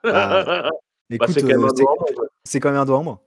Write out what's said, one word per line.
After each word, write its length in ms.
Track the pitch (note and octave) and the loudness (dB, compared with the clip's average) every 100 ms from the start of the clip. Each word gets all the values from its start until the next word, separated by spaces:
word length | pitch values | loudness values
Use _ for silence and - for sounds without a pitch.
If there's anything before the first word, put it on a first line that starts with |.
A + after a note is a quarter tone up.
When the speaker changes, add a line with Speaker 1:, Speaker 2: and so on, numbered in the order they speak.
Speaker 1:
Bah, 400 | A3+ F3+ G3 F#3 | 0 0 2 0
Speaker 2:
<laughs> 260 | E3 F3 C#3 | 0 -4 -4
Bah, 0 | D#3+ _ _ _ | -8 _ _ _
Speaker 1:
écoute, 200 | A#2 A#2+ | -2 0
Speaker 2:
c'est 60 | D3+ | 0
quand 80 | C3+ | 2
même 140 | C3 | 4
Speaker 1:
euh, 20 | C3 | 2
Speaker 2:
un 40 | |
Speaker 1:
c'est, 80 | C3 | 4
Speaker 2:
doigt 80 | C3+ | 2
en 60 | D3 | 2
moins, 180 | E3 | -2
quoi. 120 | B2 A2 _ | -6 -8 _
Speaker 1:
c'est 160 | - C#3 | -8 -2
quand 100 | C#3+ | 0
même 100 | C#3 | 0
un 40 | |
doigt 140 | C3+ C3+ | 0 0
en 40 | |
moins. 180 | E3 G#2 | -2 -10